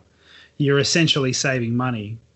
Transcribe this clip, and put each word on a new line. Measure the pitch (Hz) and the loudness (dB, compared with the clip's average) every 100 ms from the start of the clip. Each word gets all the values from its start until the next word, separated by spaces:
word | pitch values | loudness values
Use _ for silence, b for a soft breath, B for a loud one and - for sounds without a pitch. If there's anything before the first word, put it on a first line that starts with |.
| _ B B B B B | _ B B B B B
you're | 139 139 | 2 2
essentially | 135 175 160 147 131 | 2 2 2 2 0
saving | - 143 131 117 120 | -2 -2 -2 -2 -2
money | 127 113 104 113 _ | -2 -4 -8 -12 _